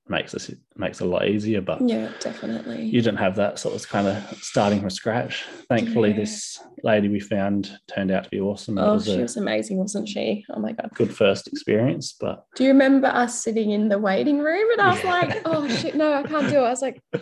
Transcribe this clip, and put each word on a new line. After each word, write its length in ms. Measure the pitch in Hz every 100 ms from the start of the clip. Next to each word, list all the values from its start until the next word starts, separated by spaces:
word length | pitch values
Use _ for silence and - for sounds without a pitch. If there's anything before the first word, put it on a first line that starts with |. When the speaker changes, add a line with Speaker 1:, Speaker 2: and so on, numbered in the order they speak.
| -
Speaker 1:
makes 240 | 82 -
this, 180 | - - - _ -
makes 240 | 92 -
it 40 |
a 40 | 92
lot 200 | 90 -
easier, 320 | 104 107 104
but 200 | 92 80 247
Speaker 2:
Yeah, 240 | 156 110 -
definitely. 640 | - - - 226 120 117 110
Speaker 1:
you 160 | 120
didn't 160 | 110 101
have 160 | 98 98
that, 220 | 101 -
so 100 | 104
it 40 |
was 120 | 104 -
kind 200 | 104 98
of 100 | 104 - -
starting 400 | - 123 104 101
from 80 | 95
scratch. 520 | - 117 120 - - - - -
Thankfully, 420 | 117 117 117 104
Speaker 2:
Yeah. 60 | 104
Speaker 1:
this 440 | 104 - - - - -
lady 240 | 117 107 101
we 100 | 101
found 580 | - 101 98 101 95 - -
turned 240 | 101 95
out 100 | 95
to 60 | -
be 80 | 101
awesome. 380 | 98 101 - 101
It 40 |
Speaker 2:
Oh, 120 | 208
Speaker 1:
was 100 | 214
Speaker 2:
she 140 | 208 190
Speaker 1:
a 40 |
Speaker 2:
was 140 | 240 226
amazing, 420 | 196 220 214 190
wasn't 300 | 202 202 214
she? 360 | 208 - 214 -
Oh 100 | -
my 120 | 107
God. 180 | 226 -
Speaker 1:
good 180 | - 107
first 360 | - 101 - -
experience, 640 | - - 107 131 165 - -
but 260 | 107 - _
Speaker 2:
Do 80 | -
you 60 | 269
remember 380 | 269 269 269 262
us 340 | 247 240 -
sitting 300 | 233 220 214
in 160 | 208 214
the 100 | 202
waiting 400 | 202 196 247 285
room? 320 | 302 359 440
And 80 | 427
I 100 | 392
was 100 | 370
Speaker 1:
Yeah. 80 | 370
Speaker 2:
like, 320 | 359 330 427
"Oh, 240 | 330 320 285
shit, 260 | 233 311 302
no, 160 | 302
I 80 | 285
can't 260 | 294 311 277
do 80 | 285
it." 40 |
I 100 | 240
was, 100 | 254
like, 200 | 262 - _ 220